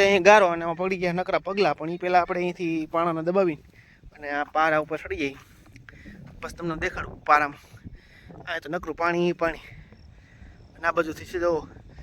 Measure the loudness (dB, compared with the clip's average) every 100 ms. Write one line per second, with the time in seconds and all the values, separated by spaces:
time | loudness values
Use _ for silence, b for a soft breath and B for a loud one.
0 | 6 6 8 8 8 2 -4 -2 -4 -2
1 | -2 -2 -2 -2 -2 0 0 0 -4 -4
2 | 2 2 2 0 -4 -4 -4 -4 -2 -2
3 | 0 -2 0 0 0 -2 -10 b b b
4 | -20 -14 -8 -6 -2 2 2 2 0 -6
5 | -6 -4 -4 -6 b b -20 -20 -20 B
6 | B B -20 -16 -16 -10 -8 -4 -6 -6
7 | -10 -6 2 4 2 -6 B B B B
8 | B B B -16 -10 -8 -6 -6 -6 -2
9 | 0 2 0 0 -2 -4 B B B B
10 | B B B B B B -20 -6 -2 0
11 | -2 -6 -10 -4 -2 -2 -6 -16 -20 B